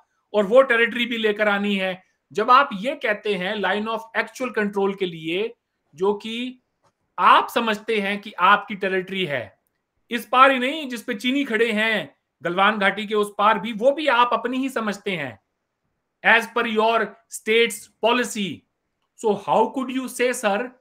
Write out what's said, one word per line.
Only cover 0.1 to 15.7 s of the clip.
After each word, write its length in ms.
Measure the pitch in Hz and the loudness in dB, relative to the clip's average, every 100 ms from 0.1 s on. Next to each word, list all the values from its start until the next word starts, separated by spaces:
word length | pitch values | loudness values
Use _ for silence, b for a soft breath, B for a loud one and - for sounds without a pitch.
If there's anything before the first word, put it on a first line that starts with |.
| _ _ | _ _
और 100 | 208 | -2
वो 180 | 190 247 | 4 4
टेरिटरी 440 | 269 233 233 240 240 | 6 4 2 0 -4
भी 100 | 233 | 0
लेकर 320 | 214 208 208 | -2 0 0
आनी 280 | 202 202 196 | 0 0 0
है। 260 | 190 180 _ _ _ | -2 -6 _ _ _
जब 180 | 156 226 | -4 4
आप 200 | 254 277 | 6 4
ये 220 | 196 233 | -2 -6
कहते 400 | 294 233 208 214 | -4 -4 -4 -4
हैं 220 | 190 180 214 | -4 -4 -4
line 300 | 185 208 220 | -2 -2 -4
of 120 | 220 - 208 | -8 -6 -6
actual 360 | 214 - 247 214 | -6 -6 -6 -2
control 380 | 208 202 196 196 | -2 0 -2 -2
के 80 | 185 | -6
लिए, 480 | 165 160 175 226 - _ _ _ | -6 -6 -4 -6 -8 _ _ _
जो 200 | 143 196 | -4 -2
कि 480 | 202 220 226 254 254 _ _ _ _ _ - | -2 -6 -8 -8 -12 _ _ _ _ _ 0
आप 300 | 196 285 311 | 6 6 4
समझते 460 | 254 226 208 220 214 | -2 -2 -4 -2 -4
हैं 200 | 196 202 | -2 -6
कि 120 | 208 | -10
आपकी 420 | - 185 202 208 | 2 4 4 2
टेरिटरी 500 | 202 190 190 185 190 | -6 -2 -4 -4 -6
है, 340 | 170 135 107 _ _ _ _ _ _ | -4 -4 -8 _ _ _ _ _ _
इस 160 | 233 - | -8 0
पार 240 | 254 277 | 6 6
ही 80 | 262 | 6
नहीं 300 | 247 320 277 | -2 -4 -8
जिस 140 | 240 | -10
पे 120 | 233 | -8
चीनी 300 | 214 247 277 | -4 -2 -2
खड़े 280 | 277 220 233 | -2 0 0
हैं 420 | 214 220 208 143 _ _ _ | 0 0 -2 -6 _ _ _
गलवान 360 | 165 175 202 214 | -4 2 2 2
घाटी 280 | 196 196 208 | -2 -2 -4
के 80 | |
उस 200 | 214 208 - | -2 -2 0
पार 200 | 208 214 | 2 2
भी, 140 | 220 | -4
वो 200 | 214 254 | 0 0
भी 140 | 285 302 | 2 0
आप 240 | 240 240 | 2 2
अपनी 260 | 233 247 254 | 0 -4 -4
ही 100 | 269 | -4
समझते 420 | 254 214 202 - | -4 -4 -6 -6
हैं 300 | 175 135 107 _ _ _ | -6 -8 -12 _ _ _